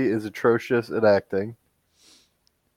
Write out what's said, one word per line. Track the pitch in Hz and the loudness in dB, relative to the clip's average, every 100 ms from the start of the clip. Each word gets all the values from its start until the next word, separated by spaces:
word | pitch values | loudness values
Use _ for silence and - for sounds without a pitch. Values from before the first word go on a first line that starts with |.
| 131 | 0
is | 110 107 | -2 -6
atrocious | - 123 117 - 123 117 | -2 2 2 0 -2 -2
at | 101 110 | 0 2
acting. | 98 - 95 107 117 _ _ _ _ _ _ _ _ _ _ _ | 2 0 -6 -6 -10 _ _ _ _ _ _ _ _ _ _ _